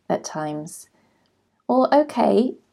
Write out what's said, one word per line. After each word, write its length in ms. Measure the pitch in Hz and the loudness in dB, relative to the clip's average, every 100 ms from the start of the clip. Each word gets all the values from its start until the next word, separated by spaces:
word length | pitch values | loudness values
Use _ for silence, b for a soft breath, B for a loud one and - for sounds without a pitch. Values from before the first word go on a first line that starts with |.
| - | -6
at 140 | 170 | -6
times. 680 | - 160 156 151 156 - - _ _ _ _ _ _ _ - | -6 -10 -8 -8 -10 -16 -20 _ _ _ _ _ _ _ -2
Or, 260 | 254 254 | 2 4
okay, 600 | 285 294 - - 196 254 - _ | 4 2 0 2 2 0 -4 _